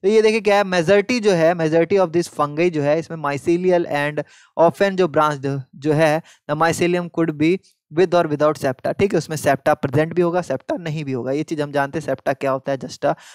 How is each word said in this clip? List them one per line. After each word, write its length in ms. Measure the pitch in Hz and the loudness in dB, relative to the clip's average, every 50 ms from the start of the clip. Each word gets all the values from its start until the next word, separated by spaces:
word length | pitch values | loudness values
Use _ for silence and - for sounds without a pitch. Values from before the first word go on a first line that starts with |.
| - | 2
तो 40 | 190 | 4
ये 140 | 214 220 | 4 4
देखिए 200 | 214 220 214 226 | 4 4 2 2
क्या 140 | 202 208 202 | 2 2 2
है, 80 | 202 202 | 4 2
मेजोरिटी 560 | 196 185 180 165 156 196 208 196 202 247 247 | 2 0 0 2 4 4 4 4 2 -2 0
जो 120 | 208 214 | 2 2
है, 240 | 190 170 160 160 180 | 2 4 4 2 2
majority 440 | 175 165 156 156 165 165 165 202 196 185 | 2 0 2 2 2 2 2 2 2 2
of 40 | 170 | 2
this 220 | 156 170 170 - - - | 0 -2 -2 -2 -2 -4
fungi 300 | 147 147 147 151 170 180 | -4 -4 -2 0 -2 0
जो 120 | 170 151 | 0 0
है, 180 | 139 143 147 165 | 0 0 0 0
इसमें 180 | 165 - 165 165 | -2 -6 -12 -8
mycelial 680 | 151 143 143 139 - - 170 175 180 185 180 175 175 - | -6 -4 -6 -4 -2 0 0 0 2 2 2 2 0 0
and 320 | - 147 143 147 147 147 143 _ _ - _ _ _ - | -2 -2 -2 -2 -4 -6 -8 _ _ -20 _ _ _ 2
often 300 | 156 170 165 - 202 196 | 2 2 4 2 -2 -2
जो 180 | 190 185 185 170 | 2 0 -2 0
ब्रांच 300 | 139 151 156 151 147 143 | 2 2 0 0 0 -2
जो, 240 | 131 139 139 139 131 _ _ | -4 -6 -6 -6 -8 _ _
जो 180 | 160 131 151 151 | -8 -2 0 2
है, 280 | 147 160 156 147 160 - - - _ _ - | 2 4 2 2 0 -4 -8 -20 _ _ -8
the 100 | 147 151 | -2 0
mycelium 480 | 160 165 160 - 180 175 175 175 175 170 _ - | 0 0 0 0 0 0 0 -2 -4 -6 _ -2
could 200 | 165 160 156 147 | -2 -2 -2 0
be 160 | 151 160 180 190 _ _ _ _ _ _ 151 | 0 0 0 -2 _ _ _ _ _ _ 0
with 200 | 151 190 175 156 | 0 0 2 2
or 120 | 175 170 | 0 0
without 360 | 156 147 143 151 151 156 - | 0 0 0 0 0 0 0
septa, 260 | - 139 127 - _ - | -2 -4 -4 -4 _ -8
ठीक 260 | 147 - - 202 202 | -2 -2 -2 0 0
है? 40 | 180 | -2
उसमें 200 | 147 - 160 147 | -2 -2 -8 -4
सेप्टा 360 | - 147 139 - _ 156 151 | 0 0 0 0 _ 0 0
प्रेजेंट 400 | - - 175 123 147 156 160 165 | 0 -2 -2 0 0 0 0 0
भी 80 | 170 | 0
होगा, 200 | 175 170 165 180 | 0 0 0 -2
सेप्टा 340 | 175 - 135 131 _ - 330 | -4 -4 -6 -8 _ -6 -8
नहीं 280 | 185 180 165 151 160 151 | -6 -6 -8 -6 -6 -6
भी 80 | 139 | -4
होगा। 200 | 131 127 117 127 | -4 -4 -4 -4
ये 120 | 135 147 156 | -4 -4 -4
चीज़ 180 | - 165 147 | -4 -4 -6
हम 100 | 147 143 | -6 -4
जानते 280 | 143 143 139 139 139 165 | -2 -2 -2 -2 -4 -8
हैं, 60 | 147 | -6
सेप्टा 280 | 135 135 131 _ - 143 | -6 -6 -6 _ -6 -4
क्या 180 | - - 135 | -2 -2 -4
होता 200 | 131 135 131 - | -4 -4 -4 -6
है, 60 | 139 131 | -6 -6
just 220 | - 135 - - | -6 -12 -14 -4
a 160 | - 143 160 - - - - | -4 -4 -4 -4 -8 -20 -20